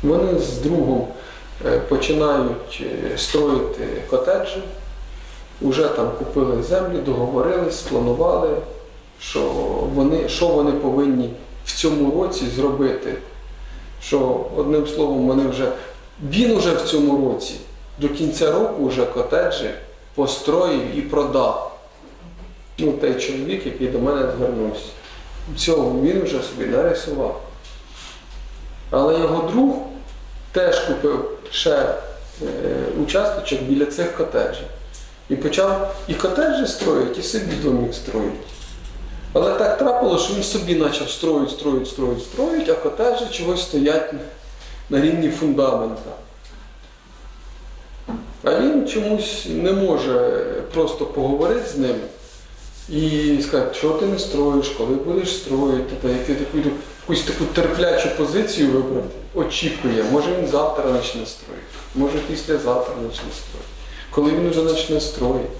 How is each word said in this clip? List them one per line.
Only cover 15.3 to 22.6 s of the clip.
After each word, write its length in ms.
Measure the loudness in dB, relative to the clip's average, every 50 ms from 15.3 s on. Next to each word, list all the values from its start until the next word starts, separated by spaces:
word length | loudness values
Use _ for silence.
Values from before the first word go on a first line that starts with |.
| 4 4 4
вже, 240 | 2 0 0 0 -2 -2 -4 -8 -14 -16 -18 -20 -20 -16 -10 -8 -2
він 220 | 2 4 4 6
уже 200 | 4 4 4 4
в 100 | 2 2
цьому 520 | 2 2 2 4 4 6 4 4 4 2 0
році, 220 | 0 -4 -8 -8 -10 -12 -16 -16 -18 -18 -18 -8
до 120 | -2 -2 -2
кінця 420 | 0 0 0 0 2 2 2 4
року 360 | 4 4 2 0 0 0 0
вже 180 | 0 2 2 0
котеджі 640 | 0 0 -2 0 2 2 2 2 2 0 0 -2 -4 -6 -8 -12 -16 -20 -20 -20 -10 -2
построїв 840 | -2 0 0 0 -2 0 2 4 4 4 4 2 0 -2 -2 -4
і 40 | -4
продав. 680 | -4 0 2 2 2 2 2 4 4 4 2 0 -4 -8 -10 -14 -20 -20 -20 -20 -20 -20 -20 -20 -20 -18 -16 -16 -16 -16 -18 -18